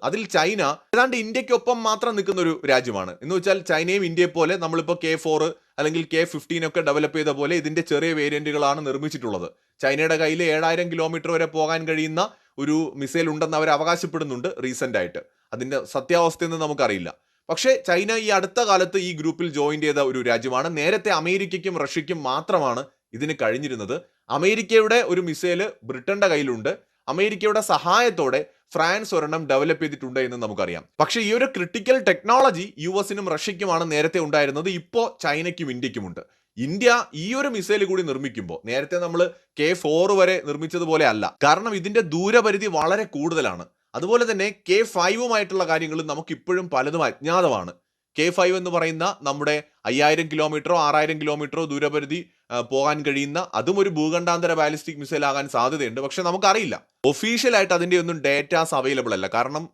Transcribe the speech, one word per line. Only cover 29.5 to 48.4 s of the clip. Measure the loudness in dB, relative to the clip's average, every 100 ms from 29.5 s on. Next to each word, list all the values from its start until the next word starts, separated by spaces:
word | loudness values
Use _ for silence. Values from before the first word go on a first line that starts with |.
| 2 2 0
ചെയ്തിട്ടുണ്ട് | -4 -6 -6 -2
എന്ന് | -2 -4
നമുക്കറിയാം. | -6 -4 -4 -6 -6 0
പക്ഷേ | 0 0
ഈ | 0
ഒരു | 2 0
ക്രിട്ടിക്കൽ | -2 -6 -2 2 2
ടെക്നോളജി | 4 0 4 6 6 2 -6 -8
യു | -4
എസിനും | -2 -2 -4 -4
റഷ്യയ്ക്കുമാണ് | -4 -4 -4 0 0 0
നേരത്തെ | 0 2 0
ഉണ്ടായിരുന്നത്. | 2 2 2 0 -4
ഇപ്പോ | -4 -2 0 0 -2
ചൈനയ്ക്കും | -2 -2 -4 -4 -6
ഇന്ത്യക്കുമുണ്ട്. | -4 -6 -6 -10 -12 -16 _ _ -8
ഇന്ത്യ | -4 2 4 4 0 -8
ഈ | -4
ഒരു | -2 -2
മിസൈൽ | -2 0 0 0
കൂടി | 0
നിർമ്മിക്കുമ്പോൾ, | -2 -4 -6 -8 -10 -10 -4
നേരത്തെ | -4 -2 -4
നമ്മൾ | -2 0 0 -2 _ -2
കെ | 0
ഫോർ | 0 2 2 4
വരെ | 6 6 4 -2
നിർമ്മിച്ചതുപോലെ | -6 -4 -4 0 4 4
അല്ല. | 2 -2 2
കാരണം | 4 4 2 -4
ഇതിന്റെ | -2 -2
ദൂരപരിധി | 0 0 4 4 4 2 0
വളരെ | 0 2 0
കൂടുതലാണ്. | -2 -4 -2 0 0 -2 -12 _ _ -6
അതുപോലെ | 2 2 2
തന്നെ | 0 -2 -4 0
കെ | 2
ഫൈവുമായിട്ടുള്ള | 2 2 2 2 0 0 0 0 2
കാര്യങ്ങൾ | 0 0 -4
നമുക്കിപ്പോഴും | -6 -6 -8 -8 -4 -4 0
പലതും | -2 0 0
അജ്ഞാതമാണ്. | 0 -2 0 2 4 2 -4 -12 _ _ _ -2
കെ | 0
ഫൈവ് | 2